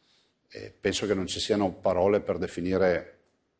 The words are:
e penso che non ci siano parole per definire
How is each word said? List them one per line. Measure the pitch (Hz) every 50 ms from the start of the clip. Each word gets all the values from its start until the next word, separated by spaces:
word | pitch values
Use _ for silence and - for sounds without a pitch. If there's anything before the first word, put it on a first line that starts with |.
| _ _ _ _ _ _ _ _ _ _
e | - 52 52 - - _
penso | - 98 92 - 113
che | 101 101
non | 95 92
ci | - - -
siano | - - 107 104 101 92
parole | 87 - - 98 90 90 90 101 104 101
per | - - 92
definire | 85 90 87 - - 87 92 95 92 95 90 87 78 73 - - _ _ _ _ _ _ _ _ _